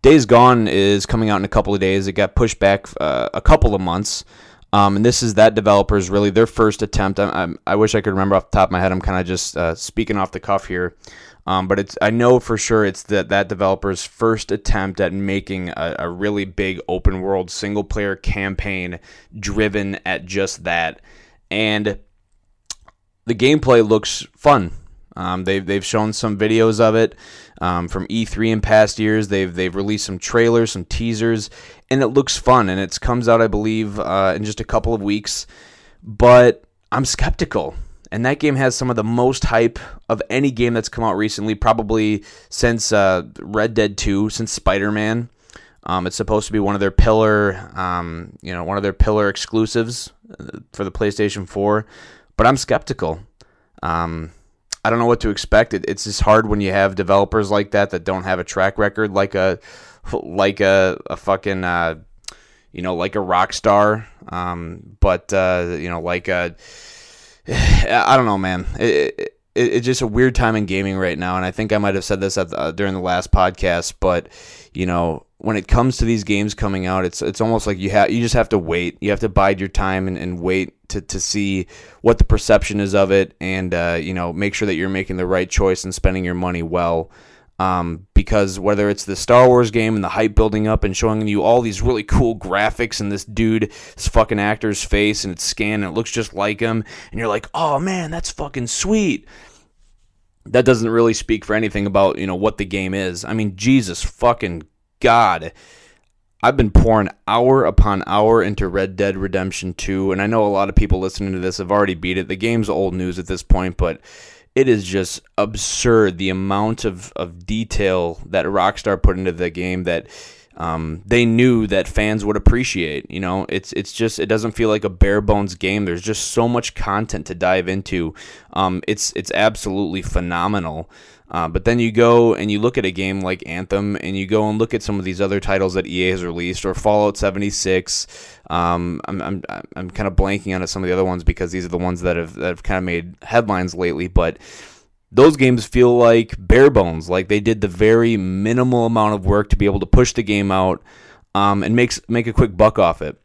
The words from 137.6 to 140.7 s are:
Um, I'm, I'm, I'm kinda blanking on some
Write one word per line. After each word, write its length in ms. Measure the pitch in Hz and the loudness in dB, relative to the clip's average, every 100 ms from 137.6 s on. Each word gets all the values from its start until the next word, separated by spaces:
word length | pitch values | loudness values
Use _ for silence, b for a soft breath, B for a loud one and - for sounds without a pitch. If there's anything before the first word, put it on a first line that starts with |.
| 95 92 92 - - B B B - | -2 -2 -2 -8 -8 B B B -6
Um, 500 | 85 87 87 87 87 | -2 0 -2 -4 -6
I'm, 180 | - 92 | -8 -8
I'm, 200 | - 98 - 50 - - | -6 -8 -10 -14 -14 -12
I'm 140 | 90 | -12
kinda 180 | 90 101 | -6 -2
blanking 480 | 90 95 101 98 92 | 0 0 0 -2 -4
on 80 | |
some 160 | 90 | -4